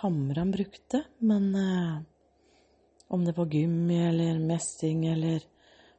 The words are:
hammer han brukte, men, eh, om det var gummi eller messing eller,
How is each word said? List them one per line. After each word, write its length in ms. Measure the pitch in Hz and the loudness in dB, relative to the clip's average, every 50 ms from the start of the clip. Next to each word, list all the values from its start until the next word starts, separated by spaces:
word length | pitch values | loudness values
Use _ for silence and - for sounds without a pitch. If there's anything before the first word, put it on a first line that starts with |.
| - | -4
hammer 340 | 202 170 151 139 135 139 156 | -2 -2 0 -2 -2 -2 -2
han 160 | 175 190 190 | -2 -2 0
brukte, 480 | 190 202 - - - _ - - 262 302 - - - | -2 -4 -6 -6 -20 _ -4 -4 -4 -4 -4 -8 -2
men, 320 | 233 220 214 202 196 196 190 196 | 0 2 2 2 2 2 0 0
eh, 380 | 196 190 185 180 175 165 160 151 160 - _ _ _ _ _ _ _ _ _ _ _ _ _ _ _ _ _ _ - - | 0 0 0 0 -2 -2 -4 -6 -8 -12 _ _ _ _ _ _ _ _ _ _ _ _ _ _ _ _ _ _ -12 -4
om 140 | - 180 175 | -2 0 0
det 80 | 170 165 | 0 0
var 140 | 175 175 156 | 0 -2 0
gummi 480 | 151 151 156 170 170 165 170 175 175 170 170 | 2 0 2 2 2 0 2 2 2 2 2
eller 320 | 170 165 165 170 165 165 160 | 2 2 2 2 2 0 0
messing 680 | 160 160 170 165 - - - - - 160 156 165 160 165 | 0 0 0 -2 -2 -6 -8 -4 -2 -2 0 0 0 0
eller, 320 | 160 160 160 165 165 156 - - _ _ _ _ - - - - _ | 0 0 0 0 -2 -2 -4 -8 _ _ _ _ -20 -20 -20 -20 _